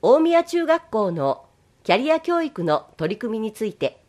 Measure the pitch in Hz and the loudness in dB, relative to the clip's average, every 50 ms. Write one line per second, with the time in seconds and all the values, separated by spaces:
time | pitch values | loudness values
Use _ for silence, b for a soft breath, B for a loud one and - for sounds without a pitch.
0 | - - 247 311 320 339 339 330 339 339 - 339 330 302 320 339 330 - - 220 | 6 6 4 6 4 4 2 2 0 0 -2 -4 0 0 0 -2 -2 -6 -4 -2
1 | 208 185 175 165 139 139 - - - _ _ _ _ _ _ _ _ - 175 202 | -2 -2 -2 -2 -2 -2 -2 -4 -8 _ _ _ _ _ _ _ _ 0 0 2
2 | 254 302 320 320 320 - 349 339 330 302 - - 170 165 151 - - - _ - | 2 0 0 0 0 -2 -2 -2 -2 -4 -6 -6 -2 0 -2 -2 -2 -8 _ -8
3 | 160 160 214 202 - 233 220 220 220 220 214 - 220 208 - _ 143 127 - _ | -6 -6 -6 -6 -6 -6 -6 -4 -6 -6 -6 -6 -8 -8 -6 _ -6 -6 -6 _
4 | _ | _